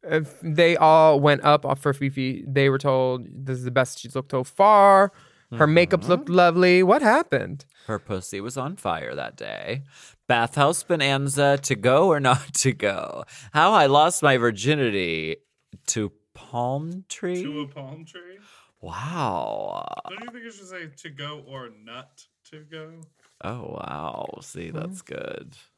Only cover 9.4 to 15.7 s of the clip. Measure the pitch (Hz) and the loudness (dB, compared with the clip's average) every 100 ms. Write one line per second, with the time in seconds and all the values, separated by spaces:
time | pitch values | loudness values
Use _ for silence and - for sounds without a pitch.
9.4 | 53 53 - 127 139 - - _ _ 120 | -12 -10 -8 -10 -10 -20 -20 _ _ 0
10.4 | 117 - 143 135 - 170 139 139 139 139 | 0 2 0 0 -2 -2 0 0 -2 0
11.4 | 139 139 - 117 117 135 190 151 135 127 | 2 2 -2 -2 2 4 4 2 2 0
12.4 | - - 135 110 104 95 - - - - | -2 -2 -2 0 -4 -4 -8 -12 -14 -18
13.4 | - 151 175 214 143 143 160 175 147 131 | -4 2 4 4 6 6 4 2 2 4
14.4 | 117 101 117 151 123 98 90 82 80 80 | 2 0 -2 0 0 0 -2 -4 -6 -10
15.4 | _ _ _ | _ _ _